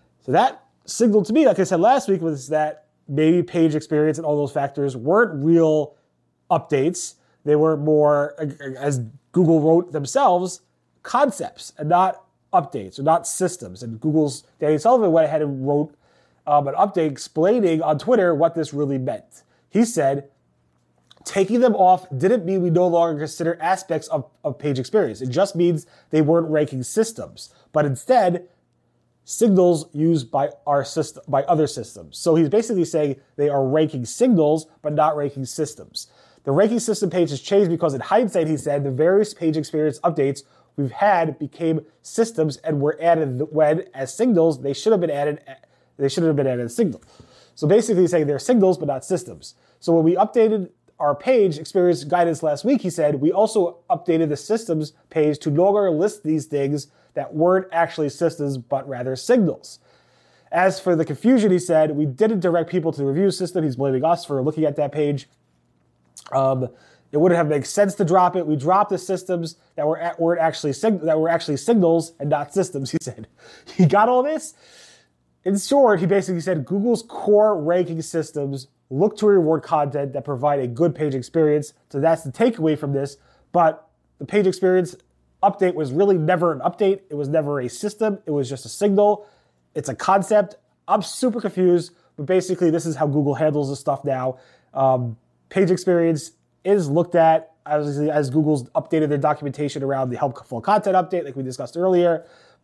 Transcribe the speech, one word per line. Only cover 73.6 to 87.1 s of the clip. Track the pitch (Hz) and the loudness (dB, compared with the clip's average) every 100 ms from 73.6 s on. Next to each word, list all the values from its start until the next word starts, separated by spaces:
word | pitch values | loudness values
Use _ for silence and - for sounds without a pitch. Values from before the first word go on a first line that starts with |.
| - - | -6 2
He | |
got | 160 202 226 | 4 6 4
all | 254 | 4
this? | 277 311 - - _ - - _ _ _ _ _ | 2 -2 -8 -20 _ -20 -20 _ _ _ _ _
In | 185 202 | -4 -2
short, | - 285 247 190 | 2 4 6 4
he | 175 | 2
basically | 196 190 175 | 0 0 -4
said, | 156 165 | -4 -4
"Google's | 123 196 233 226 | -2 -2 0 -2
core | - - - 208 214 185 | -4 -6 2 4 4 2
ranking | 151 180 165 160 | 0 0 -2 -6
systems | 156 165 147 147 139 135 131 _ - | -6 -6 -6 -6 -6 -8 -14 _ -8
look | 135 202 202 | -2 -2 2
to | 214 | 4
reward | 196 156 160 | 4 4 0
content | - 156 143 143 143 | 0 -2 0 -4 -6
that | 139 | -8
provide | 147 131 147 143 | -6 -2 0 0
a | 123 | -2
good | 117 170 | 0 0
page | - 151 | 0 -4
experience." | 131 123 165 151 147 147 _ _ | -4 -4 0 2 2 -2 _ _
So | 139 | -2
that's | - 127 | 0 0
the | 139 | -4
takeaway | - 240 226 156 147 | 0 0 0 -2 -2
from | 143 | -2
this. | 135 139 - _ _ _ | -4 -6 -10 _ _ _
But | 175 160 156 _ _ _ - | 2 2 0 _ _ _ -18
the | |
page | 139 208 185 | -4 0 0
experience | 185 185 185 175 - _ _ _ - | 2 2 2 0 -6 _ _ _ 0
update | 202 196 185 | 0 2 -2
was | 160 139 | -2 -4
really | 139 202 185 | 0 2 2
never | 156 180 170 | 2 0 0
an | 139 | 0
update. | 156 - 196 196 - | -4 0 0 0 -4